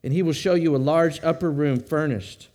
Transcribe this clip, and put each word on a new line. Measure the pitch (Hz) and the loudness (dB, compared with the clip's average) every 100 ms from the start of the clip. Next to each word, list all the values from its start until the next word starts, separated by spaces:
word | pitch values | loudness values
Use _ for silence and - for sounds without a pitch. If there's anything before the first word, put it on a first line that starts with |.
And | 135 | -2
he | 156 | 0
will | 170 | 0
show | 147 190 | 0 0
you | 175 165 | 2 2
a | 139 | 2
large | 139 160 165 147 | 2 2 2 0
upper | 165 165 170 | -2 -2 -2
room | 143 147 127 | 0 0 0
furnished. | - 156 151 113 92 - - | -2 -2 -2 -4 -8 -18 -20